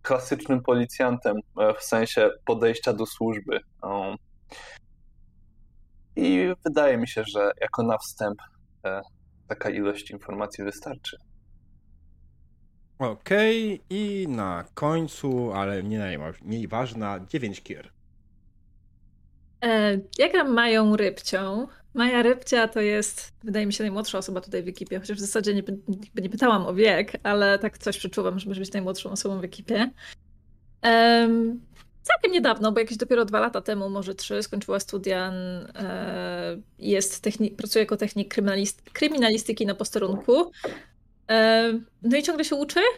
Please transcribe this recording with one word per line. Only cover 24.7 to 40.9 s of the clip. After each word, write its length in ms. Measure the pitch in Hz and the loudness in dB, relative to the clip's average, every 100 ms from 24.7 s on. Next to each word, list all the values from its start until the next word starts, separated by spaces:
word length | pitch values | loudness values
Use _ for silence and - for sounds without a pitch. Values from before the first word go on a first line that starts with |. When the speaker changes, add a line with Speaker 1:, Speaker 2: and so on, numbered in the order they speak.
| - 180 185 | -10 -8 -8
Speaker 3:
chociaż 180 | 190 202 | -6 -6
w 40 | |
zasadzie 320 | 196 220 208 | -2 -2 0
nie 100 | 202 | -2
py-, 140 | 190 196 - | -2 -8 -6
jakby 340 | 190 208 - | -8 -6 -8
nie 80 | 185 | -6
pytałam 360 | 220 254 208 180 | 2 4 4 0
o 80 | |
wiek, 440 | 185 214 170 214 - | 4 4 4 0 -4
ale 360 | 208 208 202 196 | 0 2 4 2
tak 180 | 208 - | 0 -4
coś 200 | 214 202 | -6 -6
przeczuwam, 420 | 185 208 185 185 | -6 -4 -2 -4
że 100 | 196 | -6
może 120 | 190 | -6
być 120 | 190 | -6
najmłodszą 380 | 202 185 190 185 | -4 -4 -6 -8
osobą 300 | 190 196 190 | -6 -4 -6
w 20 | |
ekipie. 460 | 185 - 208 208 247 - - - _ - _ - - - | -8 -12 -4 -2 -2 -4 -20 -20 _ -20 _ -20 -20 -2
Em, 800 | 233 226 233 233 233 226 226 240 - - - - | 4 6 8 8 6 4 2 -2 -12 -20 -20 -12
całkiem 300 | - 659 403 | 0 2 4
niedawno, 400 | 359 269 220 214 | 4 4 2 2
bo 80 | 214 | 2
jakieś 180 | 220 220 | 0 -2
dopiero 280 | 240 240 214 | 2 2 4
dwa 140 | 214 | 2
lata 220 | 233 202 | 0 -2
temu, 280 | - 208 196 | -4 -4 -4
może 260 | 196 190 190 | -6 -6 -10
trzy, 280 | - 208 | -6 -6
skończyła 360 | 214 202 202 196 | -4 -6 -2 -4
studia, 540 | - 202 196 185 185 185 180 180 - - | -2 -6 -2 -2 -2 -6 -8 -10 -12 -10
e, 840 | 190 185 185 180 180 175 175 175 - - | -8 -6 -6 -6 -6 -6 -8 -10 -14 -10
jest 440 | 208 196 196 - | 0 0 0 -4
techni-, 280 | 214 - 214 | -6 -2 -4
pracuje 320 | - 214 226 | -4 -2 0
jako 140 | 214 208 | 0 -2
technik 380 | 208 202 196 - | -2 -4 -4 -2
kryminalist-, 460 | 202 196 202 - - | 0 0 -4 -6 -16
kryminalistyki 720 | - 302 302 226 220 - 220 208 | -2 0 4 2 2 -2 -2 -2
na 100 | 196 | -2
posterunku. 760 | 208 226 196 196 - 262 339 - - - - | -4 -2 -2 -2 4 4 4 -4 -10 -10 -18